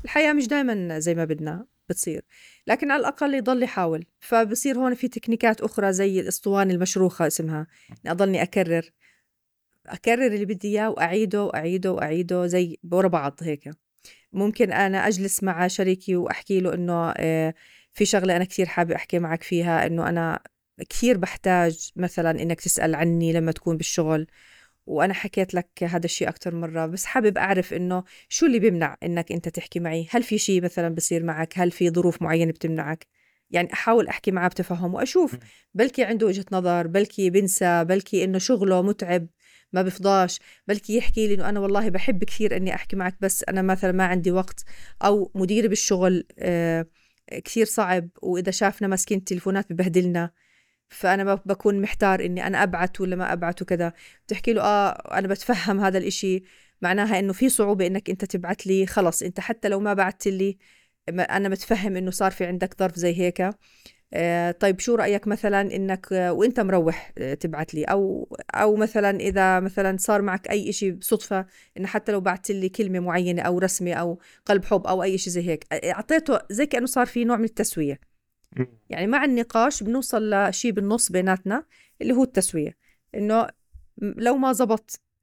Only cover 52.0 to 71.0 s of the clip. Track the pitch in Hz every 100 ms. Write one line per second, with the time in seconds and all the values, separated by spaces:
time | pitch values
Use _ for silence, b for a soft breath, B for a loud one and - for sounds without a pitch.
52 | 202 190 180 180 - 190 190 175 180 -
53 | 185 180 - 175 170 180 185 175 170 -
54 | B B B 208 - 220 208 208 196 -
55 | - - 190 196 - 202 185 196 196 185
56 | 185 - 196 185 185 b b b 175 196
57 | 214 190 196 190 262 - 202 196 180 190
58 | - 185 196 180 175 196 190 190 190 214
59 | 175 - 180 185 - 226 208 196 208 196
60 | 190 - 202 190 196 190 b b b b
61 | - 175 - 190 196 190 - 220 202 185
62 | 185 - 190 - 175 180 180 - 185 170
63 | 175 170 180 180 185 208 b b b b
64 | b 165 170 170 175 175 196 190 - 233
65 | 202 202 208 202 208 202 202 190 190 190
66 | - 185 180 175 226 247 196 185 165 160
67 | - - 131 147 165 151 165 156 - 196
68 | 190 190 - - - - 208 214 214 214
69 | 202 196 196 190 190 185 185 190 190 190
70 | - 208 202 185 - 214 - 202 196 180